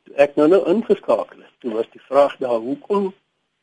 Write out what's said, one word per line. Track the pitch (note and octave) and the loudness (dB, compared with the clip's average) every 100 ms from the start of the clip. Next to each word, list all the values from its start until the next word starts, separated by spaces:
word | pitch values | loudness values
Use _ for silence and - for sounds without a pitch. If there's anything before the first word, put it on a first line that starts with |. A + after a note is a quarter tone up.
toe | _ - | _ 0
ek | C#3+ D3+ | 0 2
nou, | D3+ | 4
nou | F#3+ - | 4 2
ingeskakel | G#3 - G3+ - A2 - - | -2 0 -4 0 -2 -4 -14
het, | - _ | -20 _
toe | B2 | -8
was | A2 A2+ | -6 -8
die | - | -10
vraag | _ C3+ C#3+ - | _ 0 0 -2
daar, | C3 A#2 | -4 -4
"Hoekom | A#2 C#3+ - G3+ F#3+ - _ _ _ _ | -4 -10 -4 -4 -4 -8 _ _ _ _